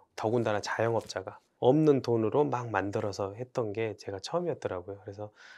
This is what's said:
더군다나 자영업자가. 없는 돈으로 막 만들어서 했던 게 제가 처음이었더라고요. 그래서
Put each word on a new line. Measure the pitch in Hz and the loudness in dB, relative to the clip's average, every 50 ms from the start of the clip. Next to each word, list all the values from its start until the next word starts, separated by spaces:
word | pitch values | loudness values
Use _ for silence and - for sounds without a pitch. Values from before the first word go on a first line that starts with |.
| - _ _ | -20 _ _
더군다나 | - - 110 113 120 113 110 107 101 | -4 -2 0 2 2 2 2 0 0
자영업자가. | - - - - 110 117 117 107 - - - 98 95 101 - - _ _ _ - | -2 -2 -2 0 0 0 0 -2 -4 -4 -8 -8 -8 -10 -12 -16 _ _ _ 2
없는 | - 123 135 156 156 151 143 127 | 4 6 6 8 8 6 6 4
돈으로 | - - 117 113 110 107 113 139 147 | 4 2 2 2 2 2 2 2 2
막 | 143 123 123 120 117 | 2 0 -4 -2 -2
만들어서 | 107 98 95 101 101 110 104 104 98 - 101 98 101 | 0 0 0 0 -2 -2 -2 -2 -2 -2 -4 -4 -4
했던 | 113 127 - - 135 117 107 | -8 -10 -6 -4 -2 -2 -2
게 | 98 113 113 110 101 | -2 -2 -2 -4 -4
제가 | - - - 98 95 | -6 -10 -10 -10 -8
처음이었더라고요. | - - - 175 180 170 131 - - 104 95 90 87 98 98 101 | -6 -4 -4 -2 -2 -2 -4 -4 -4 -4 -4 -4 -8 -10 -12 -12
그래서 | - 104 101 101 104 104 - - - - - | -12 -12 -10 -10 -10 -12 -14 -18 -20 -20 -20